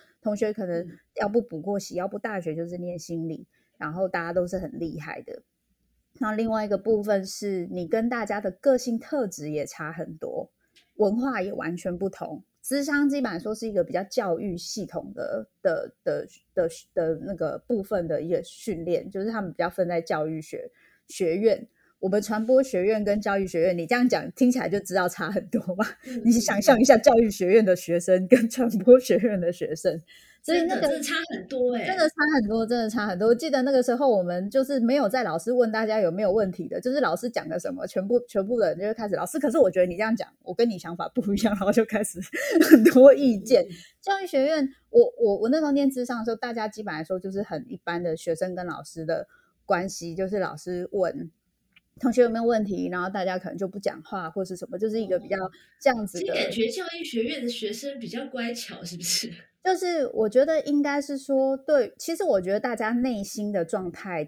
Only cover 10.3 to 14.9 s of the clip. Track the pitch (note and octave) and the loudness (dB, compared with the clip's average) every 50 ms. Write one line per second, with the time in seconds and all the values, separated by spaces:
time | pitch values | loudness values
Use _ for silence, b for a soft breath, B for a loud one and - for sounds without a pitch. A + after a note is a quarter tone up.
10.3 | - - - - _ b b b b b b b b - G#3 G3 G#3 A#3+ B3+ C#4 | -8 -8 -10 -10 _ b b b b b b b b 0 2 2 2 0 -2 -2
11.3 | B3 G#3 F#3 G3+ - - - D#3+ F3 F3 - F#3+ F3+ F3 G3 F#3+ F#3+ - - - | -2 -2 -4 -4 -6 -6 -6 -6 -6 -4 -4 -6 -4 -2 -4 -6 -6 -6 -12 -12
12.3 | - - - _ _ _ - - C4 C#4+ C#4 D4+ C#4+ C#4+ C#4+ C#4 C#4 C#4+ B3+ A3 | -12 -12 -16 _ _ _ -10 -4 -4 -2 -2 0 0 2 2 2 2 0 -2 -2
13.3 | F3+ - - G#3+ G#3+ G#3+ A3+ A3+ G3+ G3 E3+ - E3+ F3 G3 G3 - B3+ G#3+ F#3 | -4 -4 -6 -6 -6 -6 -6 -4 0 0 0 0 0 -4 -4 -2 -2 -2 0 0
14.3 | E3 A#2 - G3+ E3+ F3 - - - A3 F#3 - | -2 -2 -2 -6 -6 -6 -8 -10 -8 -8 -8 -8